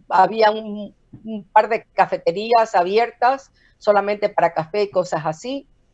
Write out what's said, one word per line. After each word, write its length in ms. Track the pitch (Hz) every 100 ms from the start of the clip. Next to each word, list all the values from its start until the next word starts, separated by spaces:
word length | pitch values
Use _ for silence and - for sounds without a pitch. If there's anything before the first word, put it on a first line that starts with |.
| -
había 400 | 190 185 220 214
un, 460 | 214 220 208 202 - _ -
un 200 | 214 220 -
par 160 | 214 220
de 160 | 214 -
cafeterías 800 | - 180 180 170 170 220 233 220
abiertas 800 | 190 175 208 226 - 247 269 - _ _ _
solamente 520 | - 202 202 208 208
para 240 | - 170
café 300 | 160 156 208
y 60 | 202
cosas 340 | 185 175 165 156
así. 420 | 160 247 277 - _ _